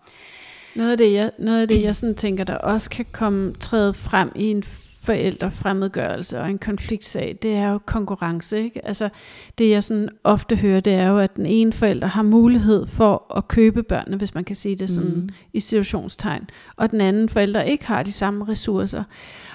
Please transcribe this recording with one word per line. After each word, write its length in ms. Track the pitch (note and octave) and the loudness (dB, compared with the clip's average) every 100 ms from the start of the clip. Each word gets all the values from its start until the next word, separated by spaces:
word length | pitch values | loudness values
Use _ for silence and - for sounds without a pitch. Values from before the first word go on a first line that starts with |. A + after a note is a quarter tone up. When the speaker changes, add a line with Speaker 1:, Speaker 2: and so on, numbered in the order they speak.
| _ - - - - - - A3+ | _ -20 -20 -20 -20 -20 -12 -4
Speaker 1:
Noget 160 | A#3 | 0
af 60 | A#3 | 4
det, 160 | A3 | 4
jeg, 180 | G3+ A3 - | 4 0 -2
noget 220 | A3 A3+ | 0 2
af 60 | A3 | 4
det, 140 | G#3+ | 2
jeg 140 | G#3 G#3 | 2 0
sådan 200 | A#3 G#3+ | -2 -2
tænker, 280 | G#3 F#3+ | -2 -2
der 120 | F#3+ - | -4 -4
også 340 | - G#3+ - | -2 -2 -4
kan 160 | - A#3 | -8 -10
komme, 420 | - G#3+ G3 F#3+ | -4 -2 0 -2
træde 400 | - - A3+ G3+ | -6 -2 0 0
frem 380 | G3 - F#3+ D#3+ - | -2 -2 0 0 -2
i 100 | G#3+ | -2
en 120 | G#3 - - - - | -2 -4 -12 -20 -8
forældrefremmedgørelse 1400 | - G3 F#3+ - F#3 - G3 F#3+ F#3+ - - - F3+ B2 | -2 0 0 -2 -6 -4 -4 -2 -2 -2 -4 -4 -8 -6
og 100 | D#3+ | -6
en 80 | G3 | -6
konfliktsag, 800 | - G3+ - G#3+ - - - - | -6 -6 -6 -8 -6 -8 -8 -6
det 120 | A3 | -4
er 140 | G#3 G3+ | 0 0
jo 60 | G3+ - | -2 -4
konkurrence, 760 | A3+ G3 F#3+ E3+ E3+ - G#3+ | -4 -4 -4 -6 -6 -4 -4
ikke? 220 | A3+ - - | -6 -8 -8
Altså, 240 | G3+ G#3 - - - - - | -6 -6 -8 -18 -20 -10 2
det 120 | A3+ | 4
jeg 140 | G#3 | 4
sådan 260 | - G#3+ G#3 - | 2 -2 -4 -2
ofte 320 | - G#3 - G#3+ | 2 2 2 2
hører, 240 | G3+ F#3+ | 4 2
det 140 | G3+ | 4
er 140 | F#3 F#3 | 2 4
jo, 100 | G3+ | 4
at 180 | F#3+ - | 2 0
den 100 | - | 0
ene 280 | A3 A3+ | 4 4
forælder 340 | - G#3+ B2 F#3+ | 4 2 2 -2
har 140 | G3+ | 0
mulighed 640 | G#3 A3+ A#3 B3 G#3+ G3+ - | 4 6 6 6 4 4 2
for 480 | - A3 - - - | 2 4 2 -2 -6
at 100 | - | 0
købe 360 | A3+ A3 A3+ | 4 6 4
børnene, 340 | A3+ F3+ - G3 | 0 -4 -4 -6
hvis 180 | G3+ F#3 | -6 -6
man 80 | |
kan 120 | F#3 G3 | -6 -6
sige 200 | G#3 F#3+ | -6 -4
det 140 | F#3 | -2
sådan 220 | F3 F3+ | -2 -2
Speaker 2:
Mhm. 180 | E3+ F#3+ - _ | -2 -6 -10 _
Speaker 1:
i 60 | G#3+ | -6
situationstegn, 880 | - A3 G3 F#3 F#3 - - - - - - - | 0 0 0 -4 -6 -8 -6 -6 -10 -20 -18 -2
og 160 | A3 | 0
den 100 | A3 | 2
anden 280 | F#3+ G#3 A3 | 2 2 2
forælder 320 | A3+ G3+ G#3 | 2 2 2
ikke 240 | - C#4+ - | 0 -2 -2
har 160 | F3 | -2
de 80 | F#3+ | -2
samme 360 | - G3+ G3+ G#3 | -4 -4 -4 -4
ressourcer. 560 | G#3+ - F#3+ G3 - G3+ - - - - | -4 -2 -2 -2 -6 -10 -14 -20 -20 -20